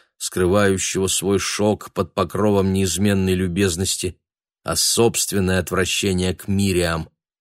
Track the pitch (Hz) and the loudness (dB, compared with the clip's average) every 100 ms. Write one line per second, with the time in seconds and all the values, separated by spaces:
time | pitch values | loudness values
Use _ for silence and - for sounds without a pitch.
0 | _ _ - 90 90 101 101 95 - 95 | _ _ -8 0 2 4 2 2 -2 -2
1 | 95 - 90 98 - - 104 101 - - | -2 -2 0 0 -2 0 0 0 -4 -6
2 | 98 - 92 95 107 101 95 95 95 87 | -4 -4 -4 0 2 2 2 2 0 0
3 | 104 98 95 92 92 87 98 85 95 - | 0 2 2 0 0 0 0 0 -2 -4
4 | 92 - _ _ _ _ - 82 - - | -6 -8 _ _ _ _ -6 -2 0 2
5 | 117 - - 98 92 92 82 87 90 - | 2 2 -2 0 0 0 0 -2 -2 0
6 | 101 92 92 85 - 98 98 90 85 82 | 0 0 -2 -4 -2 0 2 2 0 -2
7 | 78 _ _ _ | -6 _ _ _